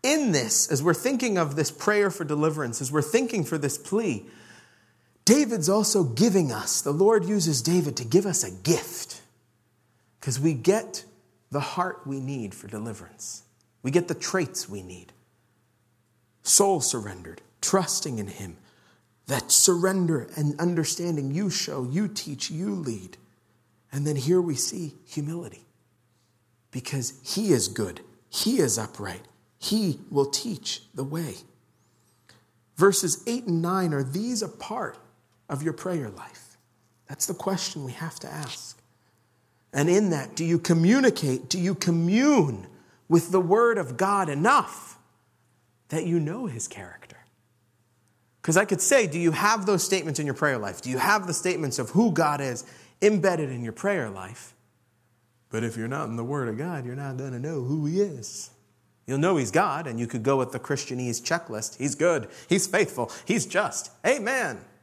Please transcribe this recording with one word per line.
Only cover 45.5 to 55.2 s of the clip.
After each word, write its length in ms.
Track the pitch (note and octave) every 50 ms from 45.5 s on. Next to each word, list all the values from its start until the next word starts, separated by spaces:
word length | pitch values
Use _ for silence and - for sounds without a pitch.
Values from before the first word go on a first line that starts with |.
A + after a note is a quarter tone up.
| _ _ _ _ _ _ _ _
that 160 | D3+ D#3+ E3
you 140 | F3 E3+ E3+
know 280 | D#3 D3 F3+ A#3+ C4
his 200 | G3 A#2+ A2+ -
character? 500 | - - - F#2+ F2+ - - - - - - - _ _ _ _ _ _ _ _ _ _ _ _ _ _ _ _ _ _ _ _ _ _ _
'Cause 160 | - - D#3+
I 80 | F3+ G#3+
could 160 | G#3+ G3+ -
say, 240 | - - C#4 C4 A3+
do 120 | E3+ C#3+ E3+
you 120 | E3+ E3+
have 340 | D#3 C3 F3 G#3 A3 A3 F#3+
those 180 | G3 G3+ F3 -
statements 360 | - F#3+ F#3+ D3 D#3+ C#3 D3+
in 60 | D3+
your 100 | C#3+ C3
prayer 220 | - D3+ D3 C3
life? 240 | A#2 G#2 G2 F#2 -
Do 80 | - B2
you 80 | B2+
have 300 | C3 - G3 G#3 G#3+ F#3+
the 60 | F3+ D#3+
statements 460 | - - F3+ F3 D3+ D#3+ C#3 A#2+ -
of 120 | B2 A2
who 200 | - F3+ A#3 A#3
God 300 | D#3+ E3+ E3+ D3+ D3 C#3
is 240 | C#3 C3 B2 - - - - - - - _ _
embedded 480 | - G#3 G#3+ G3 D#3 G3 F3 D#3 D3+ C3
in 140 | B2+ A#2+ A#2+
your 100 | A2+ -
prayer 360 | - - G3+ G3+ F3 B2 G#2+
life? 440 | F#2+ F#2+ F#2+ F#2+ A#2 - - - _ _ _ _ _ _ _ _ _ _ _ _ _ _